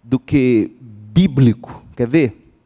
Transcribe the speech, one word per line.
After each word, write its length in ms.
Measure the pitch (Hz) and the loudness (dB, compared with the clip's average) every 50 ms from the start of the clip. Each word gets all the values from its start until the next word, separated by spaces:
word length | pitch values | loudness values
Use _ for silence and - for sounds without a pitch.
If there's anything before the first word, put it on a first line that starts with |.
| _ | _
do 140 | 117 123 127 | -6 -6 -6
que 540 | _ - 151 143 127 127 123 110 101 - - _ | _ -2 -2 0 0 2 0 0 -2 -4 -10 _
bíblico? 1000 | 127 117 107 104 107 107 110 170 185 185 135 139 131 117 104 - - - - - - - - | -20 -20 -20 -20 -20 -2 0 0 0 0 2 2 2 2 2 -2 -10 -20 -20 -20 -20 -20 -8
Quer 100 | - 120 | -8 -6
ver? 460 | 117 135 170 143 113 - - _ _ _ _ _ | -2 0 -2 -2 -2 -6 -12 _ _ _ _ _